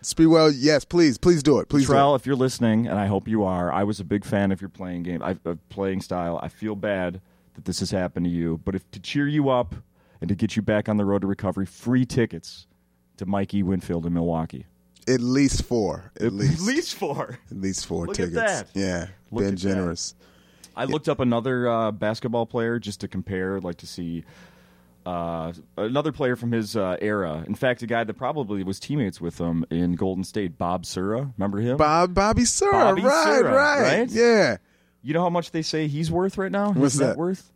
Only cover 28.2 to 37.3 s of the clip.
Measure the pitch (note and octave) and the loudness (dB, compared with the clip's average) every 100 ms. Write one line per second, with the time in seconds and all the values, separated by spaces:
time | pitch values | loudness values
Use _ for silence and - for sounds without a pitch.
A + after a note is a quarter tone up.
28.2 | B2+ D#3 G#2 G2+ F#2+ G2 - D3 G2+ - | -6 -4 -4 -4 -4 -6 -4 -2 -2 -4
29.2 | E2+ - E2+ E2 E2 E2 F2 F2 F#2+ F#2 | -8 -4 -2 -2 -2 -2 0 0 -2 -4
30.2 | F#2 A2 F#2 - F2 F2+ - F#2+ F#2+ A2+ | -6 -6 -6 -4 -4 -4 -6 -6 -4 -4
31.2 | C#3 A#2 G3+ G2+ A#2 C#3 D3+ E3 F3+ F3+ | -6 -4 -4 -2 0 2 4 4 2 2
32.2 | G#3 A3+ A#3+ - G4+ G4 G#3+ G3 B3 D#4 | 2 2 0 2 2 4 4 4 4 4
33.2 | D#4 C#4 A#3+ C4+ D4 C#4+ G3+ F3 B3 A3 | 4 4 4 4 4 4 4 2 2 4
34.2 | A#3+ A3 D3 G2+ - _ _ _ B2 D#3 | 6 6 4 2 -6 _ _ _ -2 0
35.2 | F3+ F3 - D#3+ D#3 D#3+ D#3 C#3+ D#3+ E3 | 2 0 -2 -4 -2 -2 -2 -2 -2 0
36.2 | F#3+ G3+ F#3+ G3+ G#3 E3+ C#3 C#3 C3 A#2+ | 0 -2 -4 -2 0 4 4 4 2 0
37.2 | F3 | -2